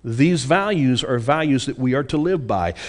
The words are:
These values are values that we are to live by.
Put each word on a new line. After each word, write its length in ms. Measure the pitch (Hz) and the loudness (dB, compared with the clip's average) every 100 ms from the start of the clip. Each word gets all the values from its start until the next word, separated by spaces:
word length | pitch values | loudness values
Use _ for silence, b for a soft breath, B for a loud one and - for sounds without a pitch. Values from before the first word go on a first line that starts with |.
These 400 | 123 113 151 175 | -6 2 2 2
values 580 | 127 170 202 196 135 123 | 2 0 2 0 2 2
are 160 | - 123 | 0 -2
values 480 | 117 156 156 135 127 | 0 0 2 0 -2
that 120 | 127 | -4
we 160 | 127 | 0
are 100 | 131 | 0
to 120 | 139 156 | 0 -2
live 300 | 160 185 117 | 0 -2 -2
by. 280 | 101 87 87 | -2 -2 -4